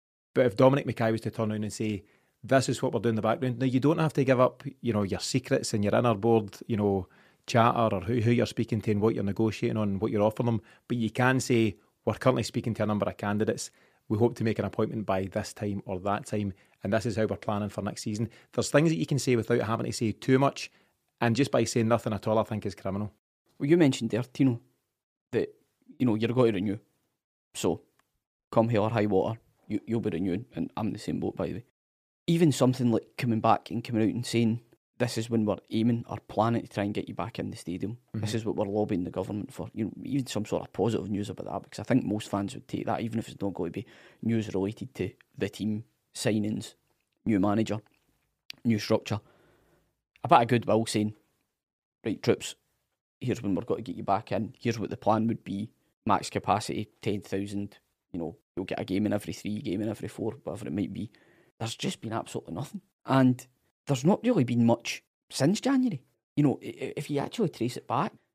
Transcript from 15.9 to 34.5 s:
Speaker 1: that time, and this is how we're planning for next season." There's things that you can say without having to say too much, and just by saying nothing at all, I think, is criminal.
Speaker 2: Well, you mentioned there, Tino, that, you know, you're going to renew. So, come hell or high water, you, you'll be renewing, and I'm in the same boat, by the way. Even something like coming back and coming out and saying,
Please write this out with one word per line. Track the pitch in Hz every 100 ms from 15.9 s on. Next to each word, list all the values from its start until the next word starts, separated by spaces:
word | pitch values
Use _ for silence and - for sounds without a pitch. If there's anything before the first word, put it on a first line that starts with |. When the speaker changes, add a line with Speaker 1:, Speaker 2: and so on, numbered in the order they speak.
| 95
Speaker 1:
that | 98 101 -
time, | 107 104 92 _ _
and | 95
this | 110 117
is | 110
how | 110
we're | 98
planning | - 104 101
for | -
next | 101 -
season." | - 104 113 - _
There's | - 110
things | 143 160
that | 165
you | 147
can | 139
say | - 120
without | 110 120
having | 113 113 117
to |
say | 113 113
too | 101 - 131
much, | 139 - - _ _ _ _ -
and | 117 113
just | 135
by | 123 113
saying | 127 113
nothing | 117 -
at | 101 -
all, | 110
I |
think, | 104 107 98
is | 92
criminal. | 98 98 101 - _ _ _ -
Speaker 2:
Well, | 143
you | 170
mentioned | 151 123 113
there, | 107
Tino, | 123 - 135 117 _ _ _ _ _ _ _
that, | 117 85 - _ _ _ -
you | 127
know, | 110
you're | 113
going | 123 117
to | 101
renew. | 104 101 _ _ _ _ _ _ _
So, | - 98 78 _ _ _ _ _ _ -
come | - 113
hell | 117
or | 107
high | 113 104
water, | 95 - 113 _ _ -
you, | 107 -
you'll | 113
be | 104
renewing, | 82 95 90 120 -
and | 85 -
I'm | 110
in |
the | 101
same | - 92
boat, | 98 -
by | 82
the | 82
way. | - _ _ _ _ _ -
Even | 165 170
something | 123 127 123 120
like | 113 - -
coming | 123 110
back | 110 107 -
and | 107
coming | 113 113
out | 110
and | - 120
saying, | 117 113